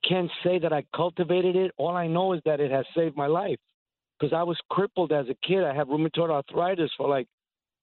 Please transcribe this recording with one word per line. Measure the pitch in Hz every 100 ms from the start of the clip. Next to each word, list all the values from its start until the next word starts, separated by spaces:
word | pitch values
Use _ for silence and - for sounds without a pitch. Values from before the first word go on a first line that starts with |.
| -
can't | 185 175 -
say | 175 180
that | 160
I | 151 139
cultivated | - 175 165 170 180 180 180
it. | 185 -
All | 156 180
I | 165
know | 165 190
is | 175
that | 156 147
it | 143
has | 135 127 -
saved | 165 143
my | 143
life | 165 202 135 _ _ _ _ _ _
'cause | 147
I | 160
was | 175 165 -
crippled | - 196 - 165
as | 151 123
a |
kid. | 131 - 190
I | 170
have | 139 139
rheumatoid | 151 160 156 165
arthritis | 147 - 165 175 185 147 -
for, | 135
like, | 139 120 _ _ _ _ _